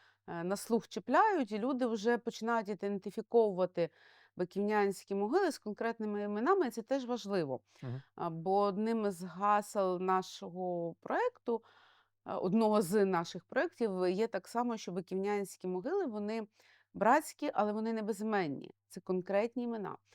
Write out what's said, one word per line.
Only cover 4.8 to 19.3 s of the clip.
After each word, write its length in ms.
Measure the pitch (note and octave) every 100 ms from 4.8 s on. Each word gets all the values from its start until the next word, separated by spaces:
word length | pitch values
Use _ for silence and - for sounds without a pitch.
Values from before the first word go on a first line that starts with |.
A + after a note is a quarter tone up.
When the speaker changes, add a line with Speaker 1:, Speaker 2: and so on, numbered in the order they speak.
| G3+ F#3+ -
Speaker 1:
могили 360 | G3 G#3 F4+ F4+
з 60 | -
конкретними 640 | G#3+ G3+ A3+ A3 G#3+ G#3
іменами, 440 | G#3 G#3 C4+ G4 D#4
і 20 |
це 100 | A3+
теж 240 | - C4+
важливо. 540 | A#3+ A#3+ G3 G3 C#3+ B2 _ -
Speaker 2:
Мгм. 200 | C3 C3 -
Speaker 1:
А, 140 | - E3+
бо 280 | E3 F3 G3
одним 460 | G3+ F#3+ A3 A3+
із 180 | G3+ E3+
гасел 760 | F#3 E3+ G3+ G#3 G#3 G#3 F#3 F3+
нашого 960 | F#3 F#3 - - F#3+ F3+ F3+ F3 E3+ -
проекту, 640 | - E4+ A#4+ _ - A3+ _ _ _ _ _ _ -
е, 60 |
одного 480 | - F#3 A3 G#3+ G#3+
з 240 | E3+ G#3
наших 400 | G3 F3 E3+ F3+
проєктів 600 | _ C4 E4+ - A3+ F#3 F3+
є 180 | F#3+ A3+
так 200 | F#3+ -
само, 300 | A#3 A#3+ A3
що 140 | -
биківнянські 760 | F3+ - F#3+ G3+ G#3 F#3+ - F#3
могили, 380 | F#3 A3+ G4+
вони 420 | D4+ G#3 G#3 A3+ G#3 _ _ _ _
братські, 580 | - G#3 D4 - - D4
але 180 | - G#3
вони 220 | G#3+ A3+
не 80 | A3
безіменні. 720 | G#3 G3 A3 G3+ D#3+ C3+ - - _
Це 120 | -
конкретні 640 | - F#3 F3+